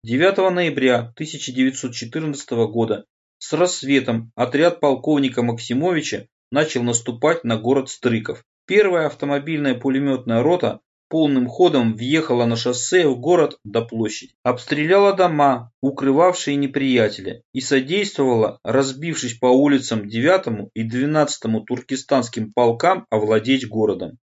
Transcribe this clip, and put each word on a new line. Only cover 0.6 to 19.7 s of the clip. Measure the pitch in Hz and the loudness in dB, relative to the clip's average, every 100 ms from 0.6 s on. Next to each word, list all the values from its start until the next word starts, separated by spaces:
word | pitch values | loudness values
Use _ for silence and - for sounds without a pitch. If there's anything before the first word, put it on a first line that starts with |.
| 170 135 131 120 117 - | -2 2 2 2 -2 -12
тысяча | 156 139 - | -12 -10 -8
девятьсот | 127 131 131 127 | 0 0 -2 -10
четырнадцатого | 120 117 160 156 143 - 117 107 | -10 -8 -6 -6 -8 -6 -2 0
года | 113 110 104 - _ _ _ | 0 0 -2 -6 _ _ _
с | - | -6
рассветом | 156 180 - 135 139 117 113 113 - | 0 0 0 0 0 2 -4 -6 -6
отряд | 123 139 170 170 | -2 2 2 2
полковника | 147 131 - 147 135 - | 0 0 0 0 0 -2
Максимовича | 120 117 - 123 175 165 - 98 - _ _ | -2 -4 -4 -2 0 -2 -4 -8 -10 _ _
начал | 135 156 127 | -2 -2 -2
наступать | 120 113 - 117 151 165 | -2 -2 -4 -2 0 0
на | 117 113 | -2 -2
город | 110 139 131 | 0 0 -2
Стрыков. | - 123 113 104 - _ _ - | -4 -2 -2 -4 -12 _ _ 0
Первая | 196 202 175 151 | 2 4 2 -2
автомобильная | - 143 143 143 156 143 120 | -4 -4 -4 -4 -2 -2 -2
пулеметная | 139 135 143 131 120 113 | -2 0 0 -2 0 0
рота | 139 180 110 - _ _ _ | 2 2 -2 -6 _ _ _
полным | 160 151 135 123 | 0 2 2 -2
ходом | - 180 143 113 110 | 2 4 4 0 -2
въехала | 123 160 160 120 117 | -2 -2 0 0 0
на | 117 | 0
шоссе | - - - 185 156 | -2 -4 2 2 2
в | 123 | 0
город | 139 175 143 - | 2 2 2 -2
до | 104 110 | -4 -4
площади, | 117 113 107 - - _ | -4 -4 -4 -4 -16 _
обстреляла | 123 120 - 143 156 196 202 | -4 -4 -4 -2 2 4 4
дома, | 185 180 151 139 123 117 _ | 4 2 4 2 2 -6 _
укрывавшие | 135 139 135 139 180 175 - 143 | -6 0 2 4 4 2 -4 -2
неприятеля, | 139 139 135 123 107 101 92 - _ | -2 -2 2 2 2 -2 -12 -12 _
и | 131 | -10
содействовала, | - 139 131 190 202 - 135 117 104 - | 0 0 2 -2 -2 0 0 2 0 -2
разбившись | - 131 135 131 165 151 120 117 | -2 0 0 -4 -8 -6 -8 -2
по | 127 | 4
улицам | 131 147 | 4 4